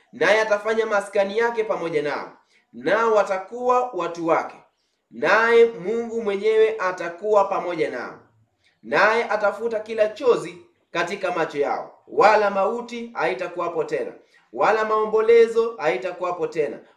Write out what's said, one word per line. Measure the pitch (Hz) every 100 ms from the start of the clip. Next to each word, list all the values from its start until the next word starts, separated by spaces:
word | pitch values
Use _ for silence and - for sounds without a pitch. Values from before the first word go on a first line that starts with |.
| _
naye | 120 170 214
atafanya | 202 208 220 220 220
maskani | 202 196 208 196 214
yake | 233 226
pamoja | 208 165 165 151
nao, | 143 123 95 - _ _ _
nao | 113 143 202 226
watakuwa | 214 196 190 - 240 247 247 247
watu | 185 170 170 165
wake, | 156 - - _ _ _ _ _
naye | 117 156 214 233 233 233
Mungu | 185 185 233 233 226
mwenyewe | 202 196 214 220 220 -
atakuwa | 185 180 170 - 214 208 196
pamoja | 175 175 165 139
nao. | 127 107 - _ _ _ _ _ _
Naye | 107 151 208 226
atafuta | 233 208 202 208 226 214
kila | 220 220 208
chozi | - 247 156 170 175 - _ _
katika | 165 170 202 180
macho | 170 156 147
yao, | 139 - - - -
wala | 123 196 214 202
mauti | 196 196 240 233 233 233
haitakuwapo | 127 165 180 175 175 170 165
tena, | 147 147 104 - _ _ _
wala | 117 170 220 214
maombolezo | 214 214 220 220 233 226 226 226 226
haitakuwapo | 151 185 185 170 180 175 156
tena, | 165 139 - -